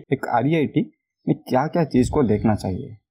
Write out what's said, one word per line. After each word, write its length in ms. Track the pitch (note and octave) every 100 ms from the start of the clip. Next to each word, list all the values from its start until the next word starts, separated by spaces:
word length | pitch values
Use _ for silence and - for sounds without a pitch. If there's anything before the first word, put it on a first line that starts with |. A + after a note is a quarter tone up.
| -
एक 140 | C3 -
आरईआईटी 640 | A#2+ C#3 E3 C3+ D3 B3+ _ _ _ -
में 80 | D3 -
क्या-क्या 360 | - D#3 F3
चीज़ 260 | D#3 B2+ B2
को 120 | D3
देखना 320 | A#2 G#2+ A#2
चाहिए 420 | G#2 G#2+ F#2 - G#2+ _